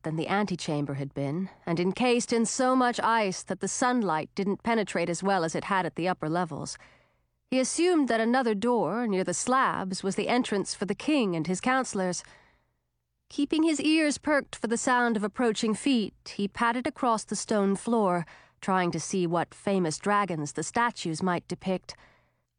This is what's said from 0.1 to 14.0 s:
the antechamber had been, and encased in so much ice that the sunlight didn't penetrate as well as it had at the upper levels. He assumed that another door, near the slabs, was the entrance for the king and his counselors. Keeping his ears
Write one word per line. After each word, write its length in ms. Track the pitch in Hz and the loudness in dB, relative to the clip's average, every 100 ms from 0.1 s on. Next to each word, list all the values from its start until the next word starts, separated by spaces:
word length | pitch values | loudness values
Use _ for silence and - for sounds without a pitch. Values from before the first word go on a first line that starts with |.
| 156 | -4
the 140 | 156 | 0
antechamber 640 | 196 208 180 - 147 147 | 0 0 -2 -2 -2 -2
had 200 | 139 139 | -4 -6
been, 360 | 143 139 156 190 - - | -4 -4 -4 -6 -8 -4
and 140 | 165 | 0
encased 500 | 180 180 247 240 - | 0 0 2 2 2
in 140 | 233 226 | 0 0
so 320 | - 254 262 | 2 2 4
much 200 | 247 233 | 2 2
ice 420 | - 226 208 180 | 2 2 2 -2
that 160 | - 185 | -6 -6
the 80 | 196 | -4
sunlight 640 | - 254 247 196 156 - - | 0 2 2 2 0 -2 -4
didn't 280 | 196 190 | -2 -2
penetrate 460 | - 226 190 180 170 | 0 0 0 0 -2
as 120 | 170 | 0
well 220 | 190 196 | 0 2
as 100 | 165 | 2
it 120 | 156 - | -2 -2
had 200 | 196 175 | 0 0
at 100 | - | -2
the 120 | 175 | -2
upper 220 | 180 156 | -2 -2
levels. 480 | 170 170 147 - - - - _ _ _ _ _ | -2 -2 -6 -10 -12 -18 -20 _ _ _ _ _
He 80 | 262 | 0
assumed 480 | 254 - 349 349 262 | 0 2 4 4 4
that 140 | 226 | 2
another 340 | 226 254 240 208 | 4 2 2 2
door, 500 | 233 247 156 214 240 | 2 2 2 0 0
near 200 | 190 175 | 0 0
the 80 | |
slabs, 680 | 175 - 254 233 - 190 185 | -2 0 2 2 0 -4 -4
was 140 | 196 190 | -4 -2
the 140 | - | 0
entrance 440 | 247 - 202 - | 0 0 -2 -4
for 120 | - 190 | -6 -6
the 100 | 202 | -4
king 400 | - 302 214 170 | 0 0 2 0
and 100 | 156 | -2
his 140 | 185 | -2
counselors. 640 | 254 262 247 202 185 175 - - _ _ _ _ _ _ _ _ _ | 0 0 0 -2 -2 -4 -8 -20 _ _ _ _ _ _ _ _ _
Keeping 340 | - 285 320 | -4 -2 2
his 180 | 330 294 | 2 2
ears 360 | 302 311 | 2 2